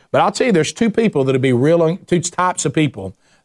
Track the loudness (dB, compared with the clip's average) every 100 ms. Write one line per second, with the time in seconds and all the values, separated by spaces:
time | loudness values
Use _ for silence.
0 | _ 0 0 0 0 2 0 -2 -2 0
1 | 0 0 0 0 2 2 2 2 2 -2
2 | -2 -2 -2 -2 -2 -2 -4 -2 -2 -4
3 | -14 -14 _ _